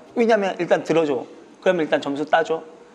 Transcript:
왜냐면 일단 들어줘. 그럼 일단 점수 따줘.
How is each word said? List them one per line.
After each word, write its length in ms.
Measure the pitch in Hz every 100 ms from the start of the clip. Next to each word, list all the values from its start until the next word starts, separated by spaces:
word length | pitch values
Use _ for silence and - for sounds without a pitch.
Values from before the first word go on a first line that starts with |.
| -
왜냐면 400 | 247 226 214 196 -
일단 240 | 170 180
들어줘. 400 | - 160 151 123 - - - -
그럼 180 | 190 180
일단 200 | 147 156
점수 240 | 139 139 147
따줘. 360 | 165 160 160 - - -